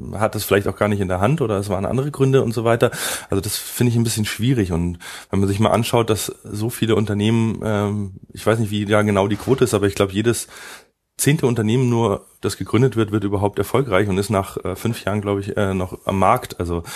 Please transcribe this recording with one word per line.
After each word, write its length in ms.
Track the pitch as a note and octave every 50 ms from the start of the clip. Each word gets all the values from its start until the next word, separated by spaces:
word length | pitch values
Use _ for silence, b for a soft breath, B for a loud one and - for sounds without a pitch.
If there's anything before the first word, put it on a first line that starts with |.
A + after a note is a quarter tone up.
| - - F2
hat 200 | F#2+ A2 G#2+ -
es 100 | G#2+ -
vielleicht 220 | - G2 G2+ G2
auch 100 | G2 G2
gar 120 | - G#2+ G#2
nicht 120 | G#2 G2+
in 80 | F#2+ F2+
der 120 | F#2 F2+
Hand 220 | G2 A#2 D#3 E3
oder 160 | B2+ A2 G#2 F#2+
es 100 | G2+ G#2
waren 160 | F#2 F#2 G2+
andere 260 | A2 A2+ C3 C#3 D3
Gründe 320 | C#3+ - C3+ C3+ C3 C3+
und 100 | A2+ A#2 A2
so 100 | B2 A2+
weiter. 260 | A#2 A#2 A#2 B2+ A#2 B B B B B B B B
Also 140 | G2 G2
das 160 | F#2+ G#2 - -
finde 320 | - - - - A#2+ A#2+
ich 60 | A#2 A#2+
ein 60 | A#2
bisschen 200 | A#2 - A2 G#2+
schwierig 480 | - - - G#2+ B2+ C3+ A#2 F#2+ F2
und 260 | F2 E2+ F2 F2 E2+ - B B B B B B
wenn 100 | - G2
man 80 | G2 G2
sich 120 | F#2+ G2+
mal 100 | A2 -
anschaut, 360 | - A#2 A#2+ - - A#2 A#2 -
dass 260 | A2 - - - - -
so 280 | - G#2 G#2 G#2 A2 B2
viele 260 | - - A#2 A2 A2
Unternehmen, 640 | G#2+ A2 G#2 G2+ G#2 G#2 A2 A#2 A2+ A2+ A2+ G2 -
ähm, 500 | - G#2+ G#2+ G#2 G#2 G2+ G2+ G#2 G2+ F#2+ F#2+ - - -
ich 140 | - G2 -
weiß 120 | G#2+ A2+ A#2
nicht, 100 | A2 G2+
wie 160 | G#2+ G#2 G#2
da 160 | G2 G#2+ G#2+
genau 260 | G#2 G#2+ G2+ F#2+ G2 G#2
die 80 | G#2
Quote 280 | - - A2+ C3+ C3+ B2+
ist, 100 | - A2
aber 120 | G2 G2+
ich 80 | G2+ -
glaube, 180 | - G2+ F#2+ F2+
jedes 340 | G#2 G#2+ A#2+ A2 - - - B B B B B B B B B _ _ _ _ -
zehnte 280 | - C#3 D3+ - C#3+
Unternehmen 420 | A#2+ A#2+ A#2 G#2+ G#2+ A2+ C3 C3 A#2+
nur, 380 | A#2 A#2 A#2 G2+ G2+ - - _ _ _
das 160 | - G2+ -
gegründet 400 | - F#2+ - - A2+ C3 B2+ G#2
wird, 160 | A2+ A2 G2+
wird 120 | G2+ A2 G2+
überhaupt 340 | G2+ G2+ F#2+ G2+ G2+ - G#2
erfolgreich 500 | G2+ - - A#2+ C#3+ A#2+ F#2 F#2 G#2+ G2+
und 100 | F#2 G2
ist 120 | G2+ -
nach, 260 | G#2+ G2 G2 - - - -
äh, 100 | F2+ F#2
fünf 300 | - - A2+ A#2 - -
Jahren, 160 | F#2+ G2+ G#2+
glaube 200 | G2+ G2+ G2+ G2+
ich, 160 | G2 G2+ -
äh, 180 | G2+ G2+ F#2+ F#2+
noch 320 | F#2 F#2 - - - -
am 120 | - G2 F#2+
Markt. 400 | F#2+ G2 A#2+ B2 - - - -
Also 240 | F2 F2 E2+ E2+ - B B